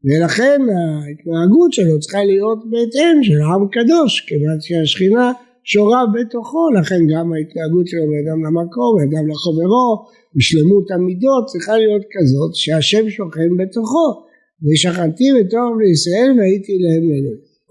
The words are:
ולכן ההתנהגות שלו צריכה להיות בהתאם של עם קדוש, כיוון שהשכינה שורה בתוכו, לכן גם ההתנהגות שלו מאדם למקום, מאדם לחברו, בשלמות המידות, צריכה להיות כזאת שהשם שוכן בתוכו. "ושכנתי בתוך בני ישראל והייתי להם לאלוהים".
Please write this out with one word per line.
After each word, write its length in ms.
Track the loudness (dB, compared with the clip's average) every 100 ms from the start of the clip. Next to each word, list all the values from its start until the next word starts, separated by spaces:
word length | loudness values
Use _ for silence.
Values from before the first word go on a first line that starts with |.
ולכן 560 | 0 0 0 2 2 2
ההתנהגות 1120 | 2 0 -2 -6 -10 -12 -6 0 4 4 4
שלו 280 | 2 0 0
צריכה 240 | -2 -2
להיות 340 | 0 0 0 -4 -4
בהתאם 520 | -4 -2 0 2 4
של 180 | 4 2
עם 260 | 2 0 -2
קדוש, 520 | 0 2 2 2 -2
כיוון 380 | -4 -4 -2 -4
שהשכינה 720 | -4 -2 -2 0 0 2 0 -4 _ _
שורה 400 | -2 2 2 2 0
בתוכו, 560 | -2 -4 -8 -6 -2 2 2
לכן 200 | 0 2 2
גם 140 | 0 -2
ההתנהגות 540 | -6 -6 -8 -2 0 0
שלו 140 | -2 -2
מאדם 260 | -2 -4 -4 -2
למקום, 440 | -2 -4 -2 0 2
מאדם 260 | 0 -2 -4
לחברו, 580 | -4 -4 -2 0 2 0 -2 -6 _ _ -2
בשלמות 540 | 0 2 4 2 0
המידות, 540 | -4 -4 -2 0 0 -2
צריכה 300 | -8 -2 0
להיות 240 | 2 0 -4
כזאת 360 | -2 0 2 -2
שהשם 560 | -4 -2 -2 0 0 -2
שוכן 400 | -4 -10 -2 -2 0
בתוכו. 480 | -2 -4 -2 0 0 -2 -14 _ _ _
"ושכנתי 600 | 0 2 0 0 -4 0 2 2
בתוך 280 | 2 -2 -2 0
בני 140 | 2
ישראל 400 | 2 0 0 2 4
והייתי 340 | 2 0 -2 -2
להם 180 | 0 0 0
לאלוהים". 300 | 0 -4 -8 _ _ _